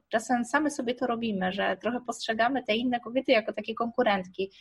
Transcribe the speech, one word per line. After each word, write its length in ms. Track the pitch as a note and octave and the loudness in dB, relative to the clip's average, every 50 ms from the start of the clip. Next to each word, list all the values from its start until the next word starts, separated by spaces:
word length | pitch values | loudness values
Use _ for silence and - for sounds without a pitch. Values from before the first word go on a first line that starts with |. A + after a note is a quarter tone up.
| _ - | _ -2
czasem 360 | - A#3 A#3 - B3+ A#3+ A#3+ | -2 -2 0 2 0 0 0
same 240 | - - D4 D#4 D4 | 2 2 2 2 2
sobie 240 | D4 - C4 A3+ B3+ | -2 -2 -4 -4 -2
to 120 | B3 C4 B3 | -2 0 -2
robimy, 440 | A#3 A3+ A#3 A3+ G#3 F#3 F#3 F#3 | -2 0 -2 -2 -2 0 0 0
że 260 | F#3 G3+ F#3+ G3 F#3+ F#3 | 0 0 0 0 0 0
trochę 200 | - G#3+ B3 B3 | -2 -4 -4 -4
postrzegamy 600 | B3 - A#3 - - - A3 A3 A3+ A#3+ C#4 B3+ B3 | -4 -6 -8 -6 -4 -4 0 2 2 2 2 0 0
te 120 | - G#3+ | 0 0
inne 240 | A3+ A#3+ B3+ B3 A#3+ | 2 2 0 -2 -2
kobiety 320 | A#3+ A3+ A#3+ C4 C4 - | -4 -2 -2 -2 4 4
jako 220 | B3+ A3 A3 - G#3+ | 4 4 4 0 -6
takie 220 | - G#3 - A3 | -6 -6 -6 -4
konkurentki, 760 | - A#3 A#3 - - B3+ A3 G3+ F#3+ F#3 F#3 - - G3 G3 _ - | -2 -2 -2 0 2 4 4 4 2 0 -4 -6 -6 -6 -6 _ -16